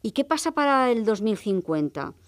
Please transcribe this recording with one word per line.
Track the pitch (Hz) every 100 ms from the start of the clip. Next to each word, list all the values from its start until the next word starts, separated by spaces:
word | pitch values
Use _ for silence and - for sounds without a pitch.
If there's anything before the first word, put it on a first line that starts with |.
¿Y | 214
qué | 269 277
pasa | 320 320
para | 302 285 269 254
el | 233 214
dos | 202
mil | 220 202
cincuenta? | 208 190 170 156 147 147 147 -